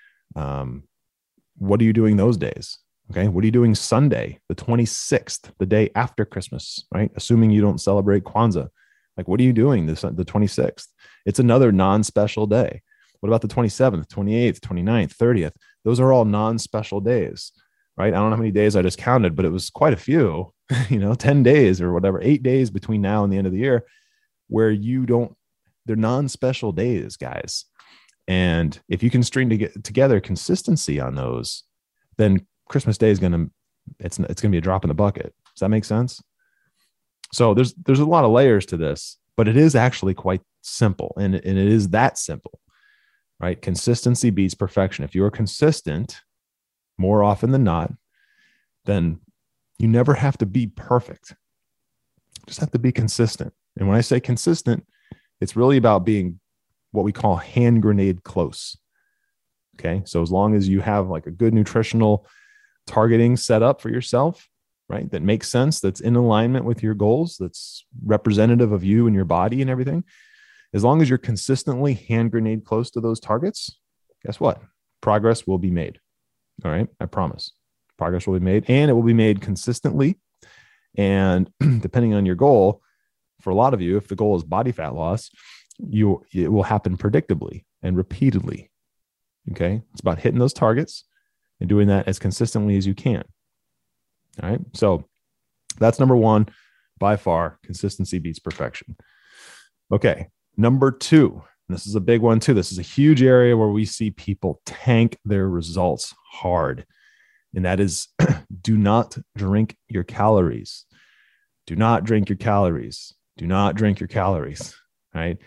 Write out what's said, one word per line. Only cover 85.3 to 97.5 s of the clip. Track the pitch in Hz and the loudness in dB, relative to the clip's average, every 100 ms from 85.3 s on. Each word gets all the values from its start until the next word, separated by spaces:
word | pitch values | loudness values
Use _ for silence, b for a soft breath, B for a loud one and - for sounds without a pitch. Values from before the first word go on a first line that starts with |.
| B B B B - | B B B B -20
you, | 175 107 104 95 _ | -6 0 0 0 _
it | 92 82 | -4 0
will | 104 | 0
happen | 92 104 98 92 | 0 -2 -2 -4
predictably | 104 139 - 82 - - _ _ | -2 -2 -2 -6 -6 -14 _ _
and | 87 92 | -4 -4
repeatedly. | 95 - 139 104 - - - _ _ _ _ _ _ _ - | -4 -2 0 0 -6 -12 -16 _ _ _ _ _ _ _ -14
Okay. | - 85 110 - | -6 -4 -4 -8
It's | - | -8
about | 90 85 | -4 -2
hitting | 117 120 | -2 0
those | 127 | -2
targets | - 113 120 175 - _ _ _ _ _ - | 0 0 0 -4 -10 _ _ _ _ _ -10
and | 87 | 0
doing | 104 101 | 2 4
that | 98 95 | 2 -2
as | 92 | -4
consistently | 98 - 117 110 104 98 | -4 -4 -4 -2 0 0
as | 98 | -2
you | 98 | -4
can. | 131 104 - _ _ _ _ _ _ _ _ _ _ - | -4 -4 -8 _ _ _ _ _ _ _ _ _ _ -12
All | 87 | -6
right. | 120 - | -6 -6
So | - 107 82 - _ _ _ _ _ - - | -2 0 0 -4 _ _ _ _ _ -14 2
that's | 113 - | 2 4
number | 131 123 | 4 4
one, | 110 107 104 b b b b - | 4 4 2 b b b b -4
by | 98 104 | -2 0
far, | 95 82 82 | -2 -2 -4